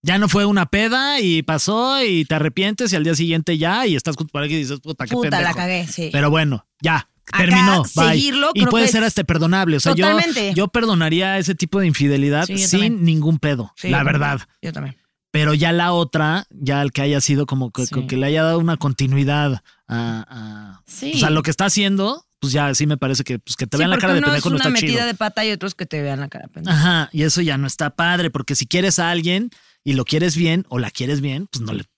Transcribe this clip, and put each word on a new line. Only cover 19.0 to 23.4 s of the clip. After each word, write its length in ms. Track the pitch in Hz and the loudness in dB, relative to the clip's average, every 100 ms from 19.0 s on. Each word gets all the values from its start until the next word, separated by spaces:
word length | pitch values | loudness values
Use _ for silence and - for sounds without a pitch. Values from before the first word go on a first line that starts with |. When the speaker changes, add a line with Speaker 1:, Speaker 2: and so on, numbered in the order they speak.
| 135 135 139 147 147 123 _ _ _ | 0 2 2 0 0 -2 _ _ _
Speaker 1:
a, 380 | 117 117 110 107 | -6 -4 -6 -10
a, 520 | 120 107 107 104 92 _ | -14 -14 -16 -18 -20 _
Speaker 2:
Sí. 240 | - 269 | -12 -4
Speaker 1:
pues, 100 | - | 0
a 60 | 156 | 2
lo 100 | 156 | 0
que 60 | 156 | -2
está 140 | - 196 | -2 0
haciendo, 600 | 208 202 196 196 302 _ _ | 2 0 0 -2 -6 _ _
pues 140 | 139 | -4
ya 220 | 143 143 131 | 0 0 0
sí 100 | 151 | 0
me 100 | 147 | -2
parece 260 | 131 135 | -2 -2
que, 160 | 139 | -4
pues, 160 | 123 | -6